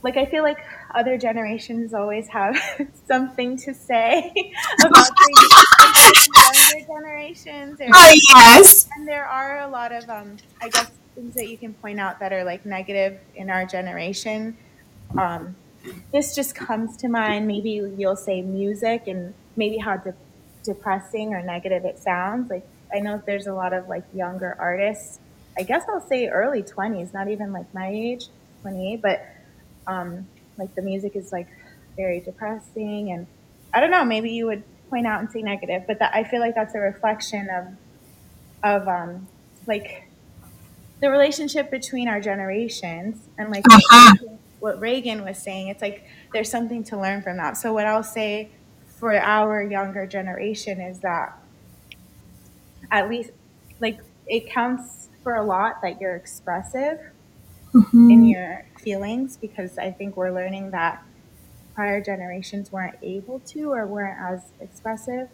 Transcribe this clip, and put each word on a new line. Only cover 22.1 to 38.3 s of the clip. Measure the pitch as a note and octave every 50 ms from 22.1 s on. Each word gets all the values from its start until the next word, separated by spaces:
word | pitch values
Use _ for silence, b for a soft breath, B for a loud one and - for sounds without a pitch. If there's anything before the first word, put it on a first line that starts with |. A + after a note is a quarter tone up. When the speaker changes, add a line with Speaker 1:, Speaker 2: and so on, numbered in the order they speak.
| F3+ F3 F3+ G3 G#3+ B3 B3 A#3+
Speaker 1:
Like, | G3 F3+ F#3 - _ _ _ _ -
I | G3+
know | G3+ G#3 G#3 G#3 G3+
there's | - G3+ G3+ G3 G3+
a | F#3+
lot | F#3+ F#3 F3+ F#3
of, | F#3 F#3 F#3
like, | F3+ E3+ F#3 _ -
younger | F#3+ F3+ F3 F#3 F#3 F#3 F3+ - -
artists, | - F3 F3 F#3 G3+ G#3 G#3+ G#3 - - - - _ _ _ _ - _ - -
I | F#3+
guess | - A#3+ E4+ E4+ -
I'll | G#4+ F4+
say | - - C#4 B3+ A#3+ G3+
early | - F3 G#3 C4 D4 A3+ G3
twenties, | - - - G3 A3 A3 F#3 E3+ F3+ -
not | G3 G3 G3+
even, | G#3+ G3+ G#3 G3+ G3
like, | F3+ F3+ - -
my | F#3+ F#3+ F#3+
age, | G3+ G#3+ A3+ A#3+ B3 B3 - - _ _ _ _ _ _ -
twenty-eight, | G3 G3 F#3 F#3 F#3+ A3 A3+ G#3+
but | G3+ F#3 - - - - - - _ _ - _ _ - - -
um, | - F#3+ F#3 F3 F3 E3+ F#3 F#3+ - _ _ _ _ _ -
like, | F#3+ F#3+ -
the | - F#3
music | G3 F#3+ G3 G3 G3+ -
is, | G3+ F#3 F#3+ -
like, | F3 F3 - - - - - - - - _ -
very | - F#3+ F#3 F3 F3
depressing, | F3 F3+ F#3 _ A3 G#3+ A3 A3 G#3+ - _ A3 G#3+ G#3 G#3 G#3 G#3 G3+ F3+
and | E3+ F3 - _ _ _ _ _ _ - - -
I | A#3
don't | C#4 E4
know, | F4+ F4+ D4
maybe | A#3+ A3 G#3+ A3 A3+
you | A3+ A#3 A#3
would | A3+ G#3+ G#3 G#3+ _ - _ _ -
point | C4+ A#3+ A#3
out | A3+ G#3+ G3+
and | A3 A3+
say | - A#3 G#3+
negative, | G#3 G3+ G3 - - F3 F#3 F#3
but | - G#3+ G#3+
that, | A3+ - -
I | A3 A3
feel | A3+ - A#3+
like | A#3 A#3 A#3
that's | A3+ A3 G#3+ -
a | G#3+
reflection | G3+ G3 G3+ - - A3 A3 G#3+ - - - G3+ G3 F#3+
of, | F#3 F3+ F3+ F#3 F#3+ - _ - _ _ _ _ - - - -